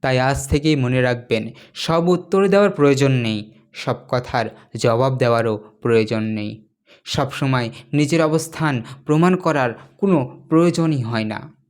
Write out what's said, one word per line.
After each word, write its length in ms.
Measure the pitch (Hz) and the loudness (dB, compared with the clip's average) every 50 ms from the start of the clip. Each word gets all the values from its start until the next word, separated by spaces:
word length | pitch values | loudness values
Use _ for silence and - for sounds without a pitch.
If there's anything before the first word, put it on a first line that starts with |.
তাই 180 | - 135 131 127 | -2 0 0 2
আজ 280 | 127 131 139 135 - - | 2 0 0 -2 -4 -2
থেকেই 280 | - 151 143 160 156 | -2 0 2 2 0
মনে 260 | 139 127 123 127 131 | 2 0 0 0 0
রাখবেন, 420 | 127 123 123 120 117 - 117 110 107 113 - - - - _ | 0 0 0 -4 -4 -4 -4 -4 -4 -6 -12 -16 -20 -20 _
সব 360 | - - - 165 165 170 175 | -12 -4 -2 0 0 2 2
উত্তর 380 | 180 175 180 - - 196 196 196 | 0 0 0 -2 0 2 2 4
দেওয়ার 220 | 190 196 202 202 | 4 4 4 4
প্রয়োজন 420 | - - 143 143 139 131 139 135 | 2 2 4 4 4 4 4 2
নেই, 400 | 131 127 120 113 110 104 104 - - _ _ _ _ | 2 2 0 -2 -4 -4 -6 -10 -18 _ _ _ _
সব 220 | - - - 123 - - - | -10 -6 -6 -6 -6 -6 -4
কথার 360 | - 123 123 - - 123 113 107 - - - _ _ 117 | -4 -4 -4 -2 -4 -4 -4 -4 -8 -14 -20 _ _ -2
জবাব 400 | - 123 113 113 131 135 135 123 | 0 2 2 4 2 0 0 0
দেওয়ারও 400 | 127 120 117 117 113 113 107 107 - - _ _ | 2 2 2 2 2 0 -2 -4 -6 -14 _ _
প্রয়োজন 420 | - 120 117 113 110 110 117 110 107 | -2 2 2 2 2 2 -2 -4 -2
নেই। 420 | 110 110 107 107 104 107 110 - _ _ _ _ _ - _ _ | -4 -4 -6 -6 -8 -10 -12 -18 _ _ _ _ _ -20 _ _
সবসময় 640 | - - - 143 131 - - - 135 135 127 120 117 - - - _ - | -8 -4 -4 -4 -4 -4 -4 -2 0 0 0 -2 -4 -8 -12 -16 _ -2
নিজের 280 | 143 151 139 165 165 | 0 0 2 2 2
অবস্থান 640 | 156 156 151 165 156 - - - 160 156 135 120 113 - - - - | 2 2 0 -2 -4 -4 -8 -4 -4 -2 -2 -4 -6 -8 -16 -20 -4
প্রমাণ 300 | - 151 156 165 180 185 | 0 2 2 4 2 2
করার 360 | 180 - - 127 143 131 120 110 - - - _ _ | 2 0 0 0 0 0 -2 -4 -8 -16 -20 _ _
কোনো 480 | - 196 185 156 127 127 - - - - | 0 2 2 2 0 -2 -8 -18 -8 0
প্রয়োজনই 520 | 165 160 170 175 170 170 165 160 156 135 | 2 4 4 4 2 0 0 0 0 -2
হয় 220 | 120 110 117 113 110 | -2 -2 -2 -4 -4
না। 360 | 107 107 - - 156 - _ _ _ | -4 -6 -8 -10 -14 -20 _ _ _